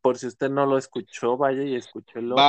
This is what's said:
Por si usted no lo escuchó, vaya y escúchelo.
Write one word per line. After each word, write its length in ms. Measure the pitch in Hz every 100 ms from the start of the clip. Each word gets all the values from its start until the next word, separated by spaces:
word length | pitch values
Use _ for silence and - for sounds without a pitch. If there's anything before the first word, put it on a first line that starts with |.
Por 180 | 131 127
si 80 | 127
usted 240 | - 135
no 160 | 139 139
lo 120 | 135
escuchó, 580 | 131 127 107 - 120 127
vaya 260 | 139 135
y 100 | 139 127
escúchelo. 720 | 113 113 113 120 117 127